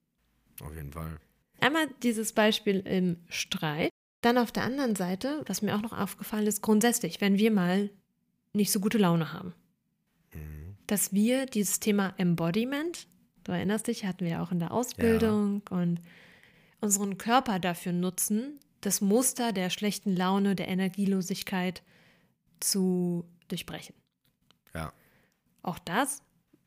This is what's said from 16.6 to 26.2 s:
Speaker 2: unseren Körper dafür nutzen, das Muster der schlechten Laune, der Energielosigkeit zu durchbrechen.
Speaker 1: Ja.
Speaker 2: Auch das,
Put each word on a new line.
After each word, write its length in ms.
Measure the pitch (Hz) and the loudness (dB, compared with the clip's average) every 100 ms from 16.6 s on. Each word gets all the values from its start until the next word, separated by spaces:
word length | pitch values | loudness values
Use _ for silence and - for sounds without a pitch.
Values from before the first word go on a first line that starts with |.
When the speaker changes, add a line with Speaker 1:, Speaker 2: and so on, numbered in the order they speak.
| _ _ | _ _
Speaker 2:
unseren 380 | 208 196 202 190 | -2 0 -2 -4
Körper 420 | 226 247 262 190 | 2 2 2 0
dafür 320 | 180 165 185 | -2 -4 -2
nutzen, 680 | 175 185 - - 214 277 294 _ _ | -2 -2 -2 -2 -2 -2 -10 _ _
das 200 | 202 - | -2 0
Muster 500 | 196 226 269 - 233 | 4 4 2 0 -2
der 180 | 190 180 | 0 -2
schlechten 460 | - 208 - 208 180 | -2 -2 -2 0 0
Laune, 400 | 185 196 202 185 | 2 2 2 0
der 120 | - | -2
Energielosigkeit 1120 | 185 190 185 196 196 175 190 - 185 185 180 - _ _ _ _ _ _ _ | -2 -2 0 0 0 -2 -6 -4 -4 -4 -6 -14 _ _ _ _ _ _ _
zu 640 | - 202 185 180 175 170 170 _ - | -2 0 2 2 0 -2 -6 _ -10
durchbrechen. 460 | 170 - 156 - - _ _ _ _ _ _ _ | -10 -8 -12 -14 -20 _ _ _ _ _ _ _
Speaker 1:
Ja. 200 | 82 76 - _ _ _ _ _ _ | -10 -8 -12 _ _ _ _ _ _
Speaker 2:
Auch 160 | 185 170 | -10 -8
das, 420 | - 202 269 - | -4 -2 -2 -4